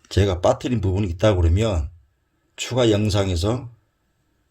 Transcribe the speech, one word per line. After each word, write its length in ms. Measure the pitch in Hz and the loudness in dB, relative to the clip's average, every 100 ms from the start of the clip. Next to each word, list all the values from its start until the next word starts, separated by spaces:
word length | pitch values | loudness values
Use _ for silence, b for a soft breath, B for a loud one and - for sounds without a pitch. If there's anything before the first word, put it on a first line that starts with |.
| - | -4
제가 320 | - 101 87 | 0 0 2
빠뜨린 400 | 101 127 147 120 | 0 0 -2 -2
부분이 260 | 95 92 104 | -2 -2 -4
있다 240 | 85 107 92 | 0 0 2
그러면 540 | 85 90 113 90 73 - _ _ _ _ _ - | 2 2 0 -2 -6 -12 _ _ _ _ _ -12
추가 340 | - 123 120 | -6 0 2
영상에서 800 | 101 107 98 98 87 98 123 - - _ _ _ _ _ _ _ | 2 2 0 0 0 -2 -4 -8 -20 _ _ _ _ _ _ _